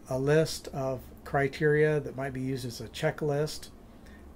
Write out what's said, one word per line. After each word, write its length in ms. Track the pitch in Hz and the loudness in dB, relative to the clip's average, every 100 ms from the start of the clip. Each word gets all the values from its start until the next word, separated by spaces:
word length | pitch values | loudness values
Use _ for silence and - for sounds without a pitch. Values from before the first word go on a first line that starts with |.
| - | -6
a 100 | 131 | -2
list 480 | 139 151 156 - - | 4 4 4 -2 -8
of 260 | 147 131 131 - - | -6 -4 -4 -8 -16
criteria 800 | - 143 139 - 156 147 151 151 | -2 0 0 2 4 6 6 4
that 160 | 127 123 | -2 -6
might 160 | 139 | -6
be 80 | 131 | -4
used 240 | 131 135 120 | -4 -4 -6
as 160 | 113 | -8
a 80 | 110 | -10
checklist 800 | - 156 143 151 143 151 - - - - - - - - | -2 -2 0 -2 0 -2 -4 -14 -18 -20 -20 -20 -20 -20